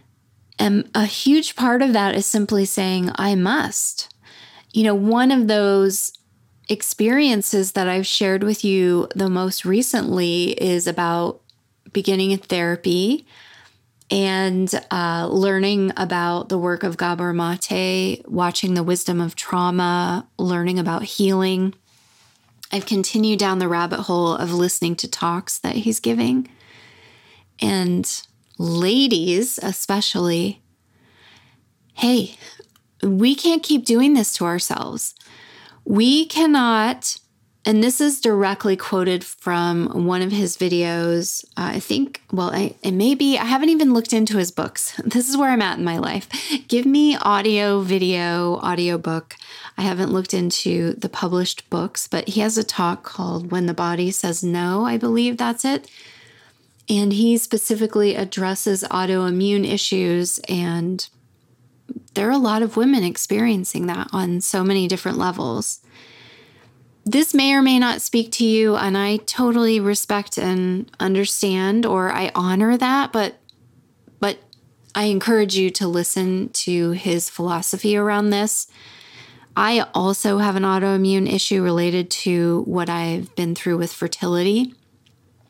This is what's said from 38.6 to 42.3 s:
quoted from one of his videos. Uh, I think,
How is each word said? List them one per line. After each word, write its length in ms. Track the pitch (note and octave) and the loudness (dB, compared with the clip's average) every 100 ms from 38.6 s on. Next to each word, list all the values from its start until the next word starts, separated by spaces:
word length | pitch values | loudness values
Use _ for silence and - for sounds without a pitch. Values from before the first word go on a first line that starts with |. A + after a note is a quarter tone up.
| G#3 F#3+ | 0 0
quoted 460 | - F#3+ F#3 F3+ | 0 0 0 0
from 840 | - - F3+ F3 F3 E3+ E3+ - F3 | -4 -10 -4 0 0 0 -2 -2 0
one 160 | F3+ | 0
of 100 | F#3 | -2
his 240 | G3+ F#3 - | -2 -2 -2
videos. 840 | F3+ F3 E3+ E3+ E3+ E3+ F3+ - - - | 0 0 0 -2 0 0 -2 -6 -10 -8
Uh, 140 | F3+ G3 | -6 -6
I 40 | |
think, 420 | - G#3+ C#4 - - | -4 -2 -2 -6 -6